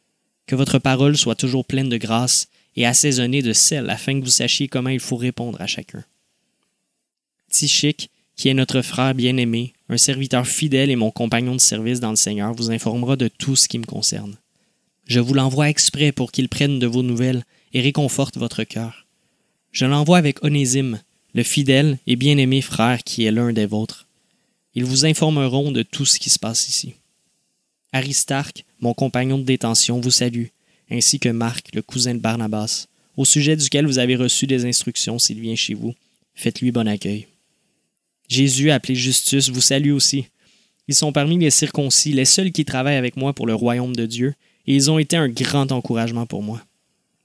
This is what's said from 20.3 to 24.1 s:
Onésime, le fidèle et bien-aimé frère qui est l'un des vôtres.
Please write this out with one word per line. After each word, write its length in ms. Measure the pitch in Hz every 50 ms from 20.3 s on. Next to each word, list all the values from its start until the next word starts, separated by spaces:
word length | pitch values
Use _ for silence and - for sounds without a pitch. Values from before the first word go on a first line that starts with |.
| 131 - -
Onésime, 560 | 151 147 143 139 123 127 139 135 127 110 104 - _ _ _ _ _ -
le 100 | 120 117
fidèle 540 | - - 151 139 131 131 135 147 151 135 127 -
et 100 | - 123
bien-aimé 440 | 120 131 147 147 143 131 127 135 135
frère 440 | 127 - - - 113 120 123 120 -
qui 180 | - - 120 113
est 80 | 107
l'un 220 | 107 117 120 120 113
des 140 | 110 107
vôtres. 380 | 101 107 107 110 - - - - _